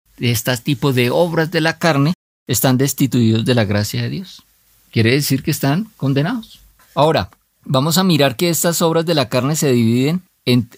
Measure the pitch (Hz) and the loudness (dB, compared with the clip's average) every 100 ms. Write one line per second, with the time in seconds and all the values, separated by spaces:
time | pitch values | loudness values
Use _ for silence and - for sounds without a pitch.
0 | _ - 123 117 - 123 147 135 147 127 | _ -6 -4 -2 -2 -4 -2 -2 0 0
1 | 123 147 175 165 156 165 156 - 170 139 | 2 2 0 0 -2 0 -2 0 0 2
2 | 147 - _ _ - 123 135 127 139 - | 0 -2 _ _ -6 0 2 2 0 0
3 | 131 127 113 110 113 120 101 104 104 123 | 0 2 2 2 2 0 0 -2 -2 -4
4 | 120 151 185 - _ _ _ _ _ 117 | -6 -8 -12 -20 _ _ _ _ _ 0
5 | 110 143 143 135 - 147 139 165 220 - | 2 2 0 -2 -2 -2 0 -2 -4 -6
6 | 151 135 165 240 - - _ _ _ - | -2 0 -2 -4 -10 -20 _ _ _ 0
7 | 156 139 90 _ _ _ - 135 156 170 | 2 2 -2 _ _ _ -4 -2 0 2
8 | 190 147 139 - 175 156 175 165 170 165 | 2 2 2 0 -2 0 -2 0 0 0
9 | 160 156 120 127 135 156 147 120 113 120 | 0 -2 0 -2 -2 0 0 2 2 2
10 | 139 180 - _ 123 123 113 | 0 -2 -8 _ 0 0 0